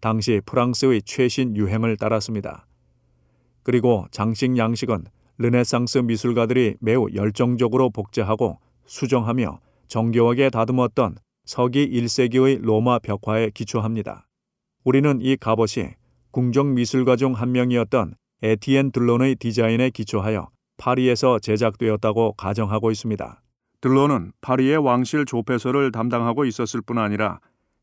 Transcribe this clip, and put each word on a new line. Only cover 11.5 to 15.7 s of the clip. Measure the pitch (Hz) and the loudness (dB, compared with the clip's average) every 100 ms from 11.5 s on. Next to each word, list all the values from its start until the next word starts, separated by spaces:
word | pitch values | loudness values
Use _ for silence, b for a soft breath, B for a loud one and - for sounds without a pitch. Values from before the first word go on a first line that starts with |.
| - 123 131 | -2 0 2
일 | 143 120 120 | 0 0 -2
세기의 | - 123 127 131 135 | 0 0 2 2 2
로마 | 131 110 120 120 | 0 2 2 0
벽화에 | - 101 - 110 110 | -2 -6 -2 -2 -2
기초합니다. | - 110 117 110 113 101 - _ _ _ _ _ _ | -4 -6 -4 -4 -4 -8 -12 _ _ _ _ _ _
우리는 | 131 135 147 131 | 2 4 4 2
이 | 127 131 | 0 0
갑옷이 | 117 113 110 | 0 0 0